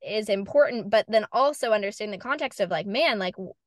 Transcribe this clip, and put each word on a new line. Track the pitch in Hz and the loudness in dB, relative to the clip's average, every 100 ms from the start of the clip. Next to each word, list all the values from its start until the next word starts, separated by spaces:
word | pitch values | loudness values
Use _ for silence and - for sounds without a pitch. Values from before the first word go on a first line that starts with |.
is | - 214 214 | -6 -4 -2
important, | 196 202 285 285 240 196 | -2 2 4 4 2 2
but | 214 - | 2 4
then | 220 208 | 2 2
also | 233 277 294 240 | 2 2 0 0
understanding | 214 196 - 208 190 | 0 0 -6 -8 -8
the | |
context | 240 302 269 - | -6 -4 -4 -4
of, | 180 | -2
like, | 165 196 | -2 -2
man, | 226 320 220 | 0 0 0
like, | 185 - | -2 -6
w-, | 190 - | -12 -16